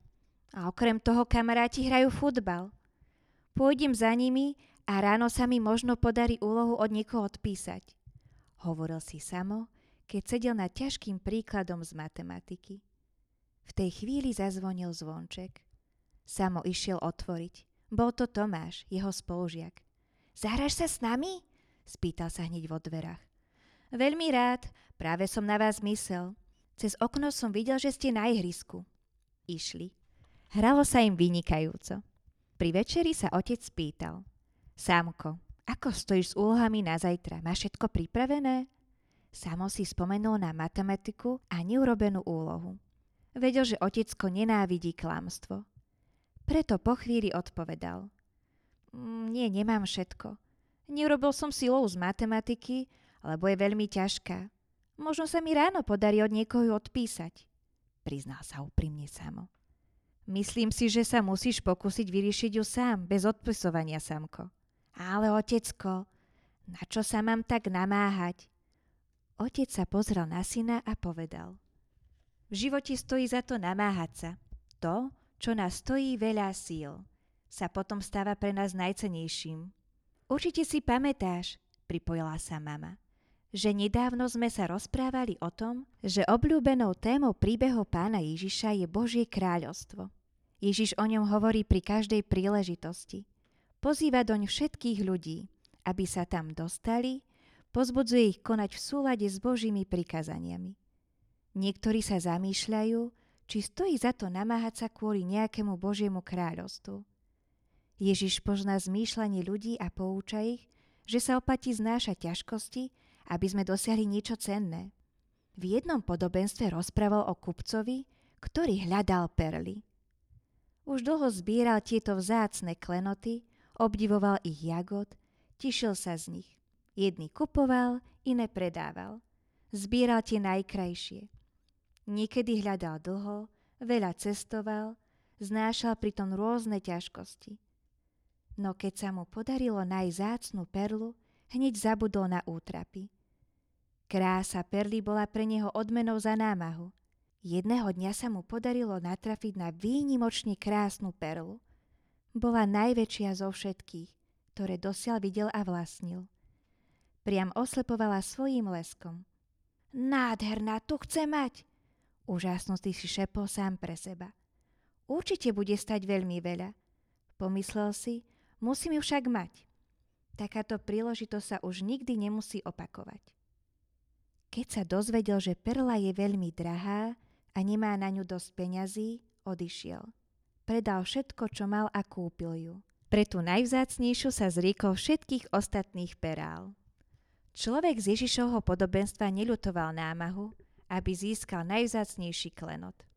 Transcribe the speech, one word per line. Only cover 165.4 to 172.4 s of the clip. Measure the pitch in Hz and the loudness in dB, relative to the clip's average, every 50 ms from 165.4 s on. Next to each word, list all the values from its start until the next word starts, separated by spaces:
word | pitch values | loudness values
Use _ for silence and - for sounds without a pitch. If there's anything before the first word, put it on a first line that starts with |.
| - 240 | 2 0
bude | 202 202 202 202 208 | 2 2 0 0 0
stať | 202 - - 214 202 190 | -2 0 -2 -2 -2 0
veľmi | 196 196 190 185 180 175 175 170 | 0 0 0 0 -2 -4 -4 -4
veľa.“ | 175 175 175 185 196 - _ _ _ _ _ _ _ _ _ _ _ _ - | -4 -4 -6 -8 -10 -12 _ _ _ _ _ _ _ _ _ _ _ _ -6
Pomyslel | 190 190 190 196 196 - - 208 208 208 | -4 -2 -2 -2 -4 -2 -2 0 0 0
si: | 208 - - 240 233 240 - _ _ _ _ _ _ _ | -2 -4 -6 -6 -6 -6 -10 _ _ _ _ _ _ _
„Musím | 220 240 277 - - 339 311 | -2 -2 -2 -2 -2 0 0
ju | 302 | 0
však | 294 - 294 277 240 | 0 0 0 0 0
mať.“ | 247 240 196 170 - - - _ _ _ _ _ _ _ _ _ _ _ _ _ _ - | 0 0 -2 -2 -6 -12 -20 _ _ _ _ _ _ _ _ _ _ _ _ _ _ -12
Takáto | - 208 - - - 208 - 220 | -10 -10 -6 -4 -6 -4 -4 -6
príležitosť | 202 - - 208 220 233 233 233 - 220 - 214 208 - - | -6 -4 -2 -2 0 0 -2 -2 -4 -6 -6 -6 -6 -4 -4
sa | 202 - - | -6 -6 -4
už | 185 180 185 | -6 -6 -4
nikdy | 190 214 262 269 254 262 240 214 202 208 | -4 -4 -4 -4 -2 -2 -2 0 0 -2
nemusí | 214 214 | -2 -4